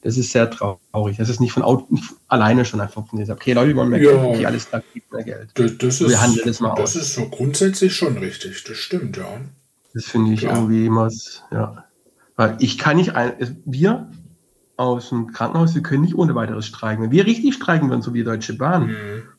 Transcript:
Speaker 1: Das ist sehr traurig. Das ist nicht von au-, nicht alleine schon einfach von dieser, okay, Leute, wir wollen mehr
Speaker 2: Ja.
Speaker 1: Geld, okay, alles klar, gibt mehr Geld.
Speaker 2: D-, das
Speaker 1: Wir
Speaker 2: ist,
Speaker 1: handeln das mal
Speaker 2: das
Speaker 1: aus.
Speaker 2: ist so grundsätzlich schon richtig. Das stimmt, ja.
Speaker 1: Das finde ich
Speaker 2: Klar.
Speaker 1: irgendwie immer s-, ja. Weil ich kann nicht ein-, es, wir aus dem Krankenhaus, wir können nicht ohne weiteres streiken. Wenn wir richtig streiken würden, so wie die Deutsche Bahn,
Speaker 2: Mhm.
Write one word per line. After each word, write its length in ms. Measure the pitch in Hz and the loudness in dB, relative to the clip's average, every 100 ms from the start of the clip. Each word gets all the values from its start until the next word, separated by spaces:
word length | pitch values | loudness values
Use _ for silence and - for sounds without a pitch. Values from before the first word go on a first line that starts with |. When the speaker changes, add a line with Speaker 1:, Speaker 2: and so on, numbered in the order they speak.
Speaker 1:
Das 160 | 113 120 | -2 -2
ist 140 | 120 | 0
sehr 180 | 123 113 | 2 2
traurig. 680 | - 101 95 _ 104 104 104 | 0 -6 -6 _ -4 -2 -2
Das 120 | 113 | -2
ist 100 | 113 | 0
nicht 100 | 120 | 0
von 120 | - | 2
au-, 220 | - 131 - | 2 2 2
nicht 160 | - - - _ | -4 -4 -18 _
alleine 360 | 127 107 123 117 | 2 4 4 2
schon 140 | 110 | -2
einfach 240 | 101 - 107 | -6 -8 -10
von 120 | 110 | -8
dieser, 140 | 104 | -8
okay, 200 | 104 - | -6 0
Leute, 160 | 120 135 | 2 4
wir 60 | 135 | 4
wollen 120 | 123 | 2
mehr 120 | 123 | 6
Speaker 2:
Ja. 100 | 143 | 6
Speaker 1:
Geld, 120 | 135 127 117 | 6 4 0
okay, 100 | 113 | 0
alles 220 | 120 - | -2 -4
klar, 120 | 117 - | -8 -8
gibt 180 | 120 _ | -18 _
mehr 120 | 113 | -12
Geld. 260 | 113 110 110 - | -10 -12 -12 0
Speaker 2:
D-, 180 | 113 110 | 0 2
das 220 | 127 127 | -2 2
Speaker 1:
Wir 80 | 123 | 4
Speaker 2:
ist, 140 | 117 | 4
Speaker 1:
handeln 240 | 120 113 120 | 4 2 0
das 120 | 113 | 0
mal 160 | 113 110 | -2 0
Speaker 2:
das 200 | 101 170 | -2 -2
Speaker 1:
aus. 60 | |
Speaker 2:
ist 120 | 151 - | -6 -6
so 120 | - | -8
grundsätzlich 680 | - 135 135 190 190 185 | -4 -4 2 0 2 0
schon 240 | - 170 110 | 2 -2 -2
richtig. 460 | 95 - 190 - - | -6 -8 -14 -14 -14
Das 120 | 113 | -12
stimmt, 400 | - 180 127 - | -6 -6 -6 -8
ja. 240 | 95 107 135 - _ _ _ | -10 -12 -14 -18 _ _ _
Speaker 1:
Das 120 | 113 - | -12 -4
finde 280 | 120 110 | 0 2
ich 80 | 110 | 2
Speaker 2:
Klar. 140 | 120 120 | 0 0
Speaker 1:
irgendwie 300 | 113 113 113 | 2 2 2
immer 220 | 113 113 | 2 2
s-, 360 | 110 - - - | -2 -14 -20 -8
ja. 340 | 107 107 - - _ _ _ _ - | -6 -6 -8 -20 _ _ _ _ 0
Weil 200 | 113 113 | 0 2
ich 180 | 127 - | -2 0
kann 200 | 151 156 | 2 2
nicht 180 | 185 - | 2 0
ein-, 180 | 120 - | -2 -4
es, 120 | 120 - - | -8 -8 -8
wir 440 | 131 180 240 - - - _ _ _ _ - | 0 2 2 -6 -18 -20 _ _ _ _ -4
aus 320 | 127 123 123 | -2 -2 -4
dem 220 | 120 113 | -6 -6
Krankenhaus, 420 | - 120 165 165 165 | -6 -2 2 2 2
wir 60 | |
können 220 | - 139 | 0 2
nicht 120 | 165 - | 2 2
ohne 200 | 170 123 | 2 2
weiteres 300 | 107 107 107 | -2 -6 -8
streiken. 380 | - 110 107 | -8 -6 -4
Wenn 80 | 113 | 2
wir 140 | 147 196 | 4 4
richtig 280 | 233 285 262 | 2 0 -2
streiken 340 | - 165 139 | 0 2 2
würden, 120 | 123 | 0
so 120 | 113 | -2
wie 60 | 120 | -4
die 40 | 117 | -4
Deutsche 280 | 110 - | -4 -6
Bahn, 340 | 120 135 175 117 | -4 0 0 0
Speaker 2:
Mhm. 360 | 107 104 104 120 | -4 -10 -12 -14